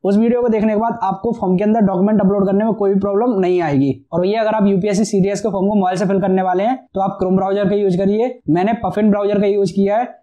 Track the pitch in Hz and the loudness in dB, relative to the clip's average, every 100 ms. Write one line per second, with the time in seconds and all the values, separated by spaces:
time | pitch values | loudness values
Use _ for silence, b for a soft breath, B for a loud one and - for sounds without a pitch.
0 | 185 202 233 240 240 220 220 208 233 - | 2 2 2 2 0 0 0 0 -2 -2
1 | 190 185 233 233 190 185 208 220 196 185 | -4 -4 -4 -4 -2 0 0 2 2 2
2 | 202 214 185 202 190 196 226 214 202 196 | 2 2 2 2 0 0 0 0 0 0
3 | 202 202 240 202 180 180 165 139 139 - | 0 0 0 0 0 0 0 0 0 -2
4 | _ 165 185 220 214 220 202 196 208 196 | _ -4 -2 0 0 0 2 2 0 0
5 | 220 202 190 202 214 196 196 208 180 185 | 0 0 0 -2 -4 -2 0 0 0 0
6 | 190 196 190 190 185 180 214 254 - 190 | 0 0 0 0 0 0 0 -4 -6 -4
7 | 190 196 185 190 190 196 196 202 196 175 | -4 -2 0 0 0 0 0 0 0 0
8 | 196 208 247 247 - 160 196 226 - - | 0 0 -2 -4 -2 0 0 -2 -4 0
9 | 214 202 202 208 202 202 190 190 196 214 | 2 2 0 0 0 0 0 0 0 0
10 | 254 - | -2 -10